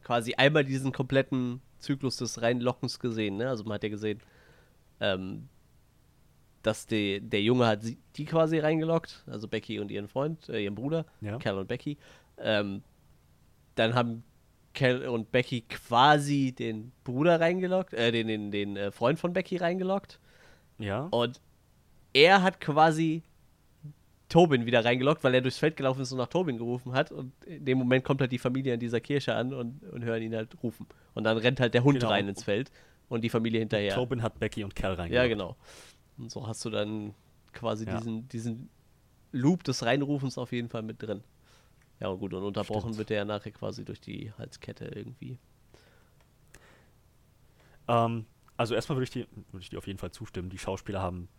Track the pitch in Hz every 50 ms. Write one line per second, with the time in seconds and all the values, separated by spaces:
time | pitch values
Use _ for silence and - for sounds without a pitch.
0 | _ - 123 120 113 123 117 - 131 143 151 156 143 135 131 135 131 135 127 -
1 | 139 127 139 135 131 - - 131 123 123 120 127 - - _ - - - 143 135
2 | - 131 - - 127 113 - - 113 117 123 123 120 123 120 - - 123 - -
3 | - 123 113 110 107 104 98 98 117 131 131 110 101 110 104 101 - 107 107 104
4 | 107 107 104 113 - - _ - - - - - - _ _ _ _ _ _ _
5 | - 101 95 92 92 92 98 107 110 131 _ _ _ _ _ _ _ _ _ _
6 | _ _ _ _ _ _ _ _ _ _ _ _ _ 110 107 - - - 113 110
7 | 104 101 98 101 107 110 110 104 101 110 123 127 120 117 107 104 110 113 117 -
8 | _ _ _ - 147 151 160 165 160 156 165 160 147 151 160 160 156 160 165 165
9 | 160 - - - _ - 123 110 110 101 - 110 104 - 110 104 104 101 104 101
10 | 101 101 _ 131 139 156 165 - - - - 110 104 98 104 101 117 143 160 165
11 | 156 - _ _ - 104 104 107 - 113 101 95 95 - 120 123 - 151 147 -
12 | - - - - _ _ _ - - - 110 104 104 101 98 101 - _ _ _
13 | _ _ - _ _ _ _ _ _ _ _ _ _ _ _ - 113 113 120 127
14 | 120 117 117 113 117 _ _ _ _ _ _ _ _ _ _ - 135 127 127 127
15 | 139 131 123 117 110 - - 123 123 - - 120 - _ - - - - 120 117
16 | 131 147 151 151 143 143 143 139 135 131 127 - 120 117 113 107 107 123 - _
17 | _ - 123 127 151 175 170 165 165 165 180 185 185 180 185 185 185 - - 117
18 | 117 117 117 117 113 110 110 107 104 104 101 104 101 101 101 98 101 101 95 -
19 | 117 120 151 165 - 175 175 190 180 - - 170 170 170 180 190 185 185 190 196
20 | - - - - _ - _ - - - - - _ _ _ _ 113 101 98 113
21 | 139 175 208 117 120 120 127 - _ _ _ _ _ _ _ _ _ _ _ -
22 | - _ _ 131 147 170 190 196 180 190 185 - - - 143 151 160 165 156 156
23 | 165 160 156 165 160 _ _ _ _ _ _ _ _ _ _ _ - 147 - _
24 | _ _ _ _ _ _ - 165 180 165 143 123 120 117 120 120 110 120 123 127
25 | 127 139 156 151 - 135 127 127 127 131 - - - 151 160 - 139 131 131 131
26 | 135 123 131 127 123 - - 170 185 165 127 113 117 120 120 123 123 123 123 131
27 | 156 156 - 151 135 127 - _ - - 170 143 147 131 127 131 131 123 127 131
28 | 127 - 139 135 139 123 127 123 - 131 123 135 135 135 120 117 123 117 117 117
29 | - - 143 143 131 - 113 110 117 127 139 131 123 117 127 147 - - - -
30 | 120 117 113 113 113 113 113 110 110 113 - - - 117 110 - - _ - _
31 | _ _ _ - 107 110 113 113 107 123 135 131 131 120 117 123 120 139 143 131
32 | 123 113 104 101 101 98 98 - - - 101 104 135 - _ - - _ _ _
33 | _ _ 127 117 113 117 - 117 113 117 113 113 113 107 - 104 101 101 92 123
34 | 127 120 135 120 117 113 - - 117 107 - - 104 98 - - - 98 95 85
35 | 87 85 98 123 127 123 113 104 95 85 - _ _ - - - - - - _
36 | _ _ _ - 123 113 - - - 107 113 - - 117 107 104 104 104 107 107
37 | 104 104 104 _ _ _ _ _ _ _ _ - - 113 110 107 113 110 - -
38 | 110 117 113 110 120 131 - 117 110 120 113 117 127 - _ _ _ _ _ _
39 | _ _ _ _ _ _ - 131 123 143 185 175 - - 127 - - 117 123 139
40 | 143 139 147 143 135 135 - - 127 - - 123 120 117 - 117 110 110 110 -
41 | - 107 104 98 - _ _ _ _ _ - - _ _ _ _ _ _ _ _
42 | - 95 95 92 95 95 85 92 95 104 98 107 101 - 107 107 95 117 110 107
43 | 107 - 110 104 101 104 104 101 - 107 104 - - 104 104 117 104 101 104 -
44 | - - 104 - - 107 104 - 117 - - - - - 113 - 113 - - 104
45 | 107 120 127 _ - 123 127 123 _ _ _ _ _ _ _ - _ _ _ _
46 | _ _ _ _ _ _ _ _ _ _ _ - - - - _ _ _ _ _
47 | _ _ _ _ _ _ _ _ _ - _ _ - - - - - - 120 117
48 | 117 117 117 117 110 - _ _ _ - _ _ 120 110 120 110 - - 160 131
49 | 127 - - 131 117 - - 104 98 _ - 95 90 - - 95 - - 98 95
50 | - 90 - - 117 - - 95 90 92 92 92 - - 98 95 - - 101 95
51 | 95 90 90 90 87 - _